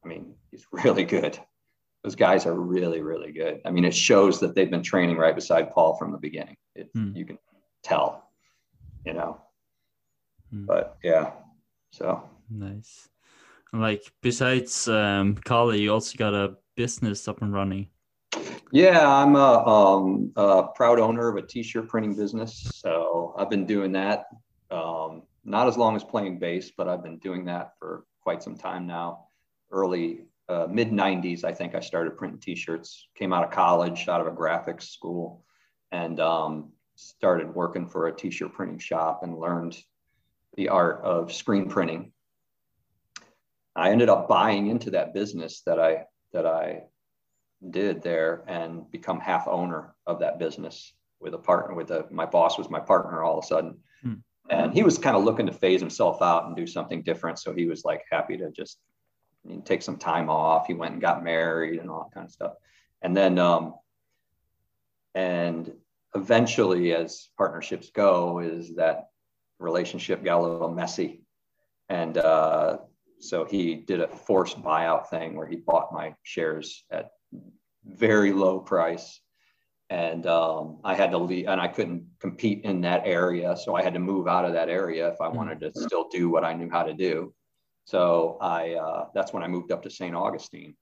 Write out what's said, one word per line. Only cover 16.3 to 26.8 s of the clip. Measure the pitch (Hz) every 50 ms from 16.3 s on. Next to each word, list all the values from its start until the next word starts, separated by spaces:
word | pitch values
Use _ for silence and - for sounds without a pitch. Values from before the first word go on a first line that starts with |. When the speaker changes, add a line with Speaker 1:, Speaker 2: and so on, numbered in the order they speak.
| 101
Speaker 2:
a | 101 101 98 95 _ _ _ _
business | - 120 120 - - 127 110 101 - - -
up | 101 -
and | 110 104 101
running. | 101 98 98 95 98 98 - _ _ _ _ _ _ _ _ - - - - - - _ -
Speaker 1:
Yeah, | 131 139 180 185 180 165 156 143
I'm | 139 139 143 143 143
a, | 139 139 135 123 113 -
um, | 123 107 107 101 95 98 95 95 95 95 104 104 101 - 104
a | 101 101 95 95 92 - -
proud | - 123 117 120 120
owner | 110 110 113 117 117 117
of | 104
a | 98 95
t-shirt | - - 123 113 113 - 117 110 -
printing | - 113 110 107 101
business. | 104 104 101 113 113 113 110 113 - - 113 -
So | - - 95 82 85 82 82 85 85 85 82 - 101
I've | 98 95
been | 110 98 92
doing | 92 107 101 98 95 95
that, | 95 95 98 104 - - - - - _ _ _ _ _ _
um, | 92 87 82 85 85 80 80 80 80 82 - _ _ _ _
not | 107 101 107 123 127
as | 107 117
long | 120 110 110 104
as | -
playing | - - 113 101 95 90 87
bass, | 92 85 87 92 92 - _
but | -